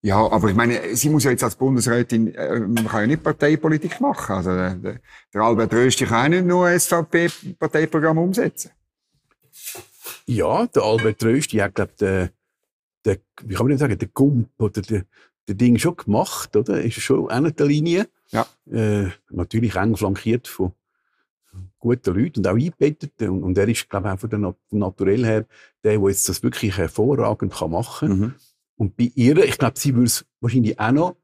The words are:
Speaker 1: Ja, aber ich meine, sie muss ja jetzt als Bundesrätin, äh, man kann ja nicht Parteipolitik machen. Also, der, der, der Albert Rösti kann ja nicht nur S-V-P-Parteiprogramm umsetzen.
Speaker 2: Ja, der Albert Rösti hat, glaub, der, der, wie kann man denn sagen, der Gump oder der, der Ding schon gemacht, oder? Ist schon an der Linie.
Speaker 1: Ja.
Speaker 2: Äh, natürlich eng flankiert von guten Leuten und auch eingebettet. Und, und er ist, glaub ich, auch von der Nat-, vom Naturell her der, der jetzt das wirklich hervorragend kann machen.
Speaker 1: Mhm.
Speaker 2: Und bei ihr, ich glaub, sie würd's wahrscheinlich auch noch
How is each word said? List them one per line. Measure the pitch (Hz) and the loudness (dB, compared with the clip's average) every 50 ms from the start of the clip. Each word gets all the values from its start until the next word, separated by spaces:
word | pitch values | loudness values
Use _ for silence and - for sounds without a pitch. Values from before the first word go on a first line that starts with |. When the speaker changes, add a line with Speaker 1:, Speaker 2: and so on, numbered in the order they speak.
| - | 2
Speaker 1:
Ja, | 101 95 | 2 2
aber | 104 110 - - 214 170 107 | 4 4 4 2 2 2 2
ich | 95 | 2
meine, | 110 117 120 120 - - 85 113 | 2 2 2 0 -2 -4 -4 -4
sie | 120 - 151 | -2 0 2
muss | 156 147 117 | 2 2 2
ja | 139 | 2
jetzt | 123 - 131 | 0 0 -2
als | 117 - | -4 -2
Bundesrätin, | _ 131 135 135 123 107 123 117 120 120 - 117 113 113 101 - | _ 0 0 2 2 2 2 0 0 0 0 0 0 0 0 -2
äh, | - 87 69 90 120 | -6 -6 -4 -4 -4
man | 110 95 117 113 110 | -2 -2 -2 -2 -2
kann | 107 - 110 | -2 -2 -2
ja | 104 | 0
nicht | 120 151 160 - | 0 0 0 -2
Parteipolitik | 151 147 _ 151 147 156 156 - 160 156 151 151 165 - - | -4 -2 _ 2 2 2 2 2 0 -2 -2 -4 -8 -6 -2
machen. | - 185 - - - - 98 | -2 -2 -2 -4 -6 -4 -4
Also, | 95 85 92 | -4 -2 -2
der, | 92 92 92 92 95 | -2 -2 -2 -4 -4
der, | 90 - 101 110 123 _ _ - - _ _ - | -6 -10 -10 -12 -12 _ _ -20 -20 _ _ -2
der | 101 | 0
Albert | 110 117 117 104 113 98 107 | 2 2 2 2 0 2 2
Rösti | 117 123 131 117 - 135 | 4 4 4 2 2 0
kann | 95 117 113 123 147 | 0 2 2 4 2
ja | 170 185 | 2 2
nicht | 185 | 2
nur | 175 175 180 180 175 | 2 2 2 2 2
S-V-P-Parteiprogramm | 175 175 - - 185 170 160 - - 170 170 165 - - - - 180 _ 160 151 - 156 160 160 - 160 147 160 160 160 | 2 0 0 0 0 -2 0 0 0 0 0 0 -2 -6 -14 -16 -8 _ -6 -2 0 0 0 0 0 0 2 2 2 2
umsetzen. | 170 185 190 233 240 170 - - - - _ _ _ _ _ _ _ _ _ _ _ _ _ _ _ _ _ - - - - - - _ _ _ - - - - _ | 0 0 0 0 -2 -2 -4 -8 -16 -16 _ _ _ _ _ _ _ _ _ _ _ _ _ _ _ _ _ -18 -16 -16 -16 -16 -18 _ _ _ -18 -18 -18 -16 _
Speaker 2:
Ja, | - 123 104 85 82 120 185 233 | -4 -2 0 0 2 2 0 0
der | 233 - 135 - | 0 0 0 2
Albert | 110 110 110 107 113 104 _ 113 | 2 0 2 2 0 0 _ 0
Rösti | 113 117 143 156 - - | 2 2 2 0 0 0
hat, | 107 98 101 - | 0 0 0 -2
glaub, | - 98 - _ | -4 -4 -4 _
der, | _ 107 95 95 95 90 87 _ _ _ _ _ _ _ _ _ _ _ _ _ _ _ | _ 0 0 2 0 -2 -4 _ _ _ _ _ _ _ _ _ _ _ _ _ _ _
der, | 107 95 - _ _ _ - | -2 -2 -2 _ _ _ -18
wie | - 110 95 | -10 -8 -2
kann | 90 113 | 0 0
man | 135 | 2
denn | 147 131 | 2 2
sagen, | 151 127 101 | 0 0 0
der | - 110 95 _ | -4 -4 -8 _
Gump | - 135 143 143 120 110 - _ _ | 2 2 4 4 2 0 -2 _ _
oder | 113 98 - 104 95 | -4 -2 -2 -6 -6
der, | - 110 101 92 _ _ _ _ _ _ _ _ | -4 -4 -4 -4 _ _ _ _ _ _ _ _
der | - 101 | -8 -2
Ding | 98 120 123 120 104 | 2 4 4 4 4
schon | - 170 175 | 2 0 -2
gemacht, | - - - 101 120 185 - - - - - - | -2 -2 0 0 0 0 -2 -4 -10 -10 0 0
oder? | 107 123 - 196 - - | 0 0 2 -2 -2 -2
Ist | 117 - - | -4 -4 -6
schon | - - 135 - - - | 0 0 0 0 0 -2
an | 110 123 151 165 | -2 0 0 -2
der | 151 - 147 | 0 0 0
Linie. | 143 147 151 151 170 170 185 214 - _ _ _ _ | 2 2 2 2 0 0 0 -2 -4 _ _ _ _
Speaker 1:
Ja. | - 113 117 - _ _ _ - | -2 -2 -2 -2 _ _ _ -6
Speaker 2:
Äh, | 113 113 110 107 104 104 101 90 - _ _ _ | -2 0 0 2 2 0 -2 -4 -6 _ _ _
natürlich | - 90 87 - - 113 117 110 - | -6 -6 -6 -2 -2 -2 -2 0 -2
eng | 90 95 113 110 | 0 0 0 0
flankiert | 95 107 95 98 - - 110 120 120 _ | 0 -2 -2 -2 -2 -2 -2 -2 -2 _
von | - - - 95 90 - _ _ _ _ _ _ _ _ _ _ _ _ _ _ _ - 95 92 92 _ _ | -10 -6 -4 -4 -4 -4 _ _ _ _ _ _ _ _ _ _ _ _ _ _ _ -18 -18 -18 -18 _ _
guten | - 117 120 123 - 98 87 | -2 -2 -2 0 -2 -2 0
Leuten | 95 123 170 - - | 0 -2 -2 -2 -2
und | 98 | -2
auch | 95 92 | 0 0
eingebettet. | 117 143 180 - _ - 151 151 _ - 147 _ - 110 | 0 0 -2 0 _ 0 0 0 _ -12 -16 _ -6 -4
Und, | 98 95 92 | -2 -2 -2
und | 78 92 90 | -2 -2 0
er | 98 98 | 0 2
ist, | 113 117 - - _ | 0 0 -4 -6 _
glaub | - 98 92 | -8 -6 -4
ich, | 104 | -4
auch | 92 92 | -6 -6
von | - 110 | -6 -6
der | 107 | -4
Nat-, | 104 104 90 90 _ _ _ | -4 -4 -4 -6 _ _ _
vom | - | -4
Naturell | 104 101 90 - - 98 95 101 120 123 | -2 -2 -4 -4 -2 0 0 2 2 2
her | 110 110 107 - _ _ - - _ _ _ - | 0 0 0 -2 _ _ -20 -20 _ _ _ 0
der, | 110 107 | 0 2
der | 107 98 98 | 2 2 0
jetzt | 95 - - - | 0 0 -2 -4
das | 92 - - | -4 -2 -4
wirklich | 123 120 - - 104 87 | -4 -4 -2 -4 -2 -2
hervorragend | 101 87 78 - - 107 127 143 123 113 107 107 - 107 92 | -2 -4 -2 0 0 0 0 2 0 0 -2 -2 -2 -4 -6
kann | - - 90 80 | -4 -6 -6 -4
machen. | 82 90 117 - - - 151 131 98 95 | -4 -4 -6 -6 -8 -4 -2 -2 0 0
Speaker 1:
Mhm. | 104 117 135 _ _ _ _ _ _ _ _ | -2 -4 -6 _ _ _ _ _ _ _ _
Speaker 2:
Und | - 110 95 - | -6 -6 -6 -2
bei | - 123 120 _ | -2 -2 -2 _
ihr, | - 117 127 151 175 185 | 2 4 6 6 6 4
ich | 135 - | 4 2
glaub, | - 135 117 - | 0 0 -2 0
sie | - - 143 127 | 0 -2 0 2
würd's | 117 123 113 - - - _ _ _ | 4 2 2 0 -4 -8 _ _ _
wahrscheinlich | - 117 120 131 113 104 - - | -4 0 2 2 2 2 0 -2
auch | 104 110 | 0 0
noch | 127 151 170 180 - _ | 2 2 0 -2 -4 _